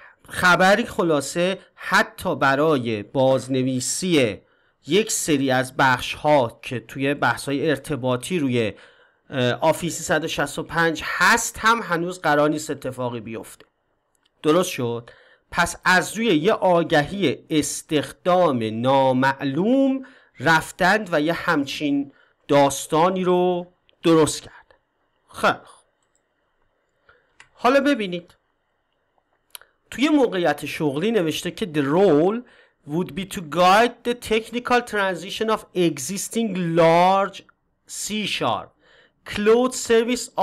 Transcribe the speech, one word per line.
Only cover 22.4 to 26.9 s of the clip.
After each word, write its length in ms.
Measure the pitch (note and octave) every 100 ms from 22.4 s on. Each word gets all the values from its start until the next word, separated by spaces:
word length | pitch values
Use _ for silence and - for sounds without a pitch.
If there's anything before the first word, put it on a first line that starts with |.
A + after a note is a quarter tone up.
| -
داستانی 760 | C#3+ C#3 - - D#3 F3+ F#3
رو 440 | F3+ F3+ F3+ F3+ F3+ _ _ _
درست 380 | E3+ D#3+ D3+ -
کردن. 340 | - - _ _ _ _ _ _ _
خیلی 220 | - G#3 -
خوب. 200 | - - _ _ _ _ _ _ _ _ _ _ _